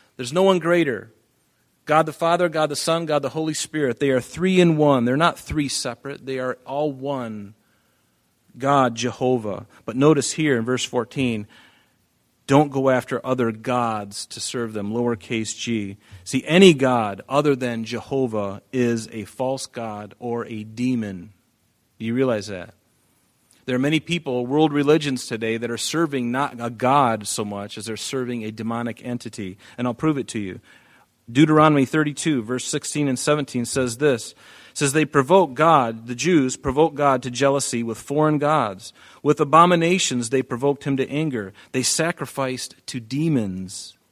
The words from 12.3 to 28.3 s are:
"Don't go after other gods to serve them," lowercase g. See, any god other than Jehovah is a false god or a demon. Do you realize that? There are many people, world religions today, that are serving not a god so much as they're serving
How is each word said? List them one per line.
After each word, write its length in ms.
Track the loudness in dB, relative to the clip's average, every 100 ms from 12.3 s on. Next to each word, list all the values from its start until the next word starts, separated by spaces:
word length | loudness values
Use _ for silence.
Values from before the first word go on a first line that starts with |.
| _ 4
"Don't 240 | 4 4
go 180 | 2 2
after 320 | 2 0 -6 -4
other 240 | -2 -2
gods 760 | -2 -4 -2 -2 -4 -10 -14 -14
to 140 | -12
serve 320 | -8 -8 -6
them," 200 | -6 -6
lowercase 600 | -2 -2 -4 -6 -6 -6 -8
g. 380 | -6 -4 -6 -14 _ -20
See, 220 | -6 -6 2
any 260 | 8 8
god 480 | 8 2 0 -2 -8 -2
other 280 | 0 2 0
than 280 | -2 -6
Jehovah 760 | -8 -10 -6 -2 -2 -2 -6 -10 -8
is 360 | -2 0 0 -6
a 140 | -12
false 420 | -14 -6 -6 -6 -8
god 480 | -10 -10 -10 -14 -12
or 260 | -8 -6 -8
a 160 | -10
demon. 720 | -12 -4 -2 0 -4 -8 -14 _ _ _ _ _ _ -10
Do 80 | -4
you 80 |
realize 320 | 0 0 -2 -4
that? 280 | -12 -14 _ _ _ _ _ _ _ _ _ -4
There 100 | 0
are 20 |
many 220 | 2 0
people, 460 | -2 -6 -4 -4 0
world 280 | 2 2
religions 520 | 2 4 4 2 -4 -6
today, 300 | -4 -2 -2
that 140 | -4
are 80 | -6
serving 520 | -4 -2 -2 -2 -2
not 260 | -2 -4 -4
a 80 | -10
god 580 | -2 2 4 4 0 -4
so 200 | -6 -6
much 320 | -8 -10 -12
as 80 | -10
they're 100 | -10
serving 460 | -6 -6 -6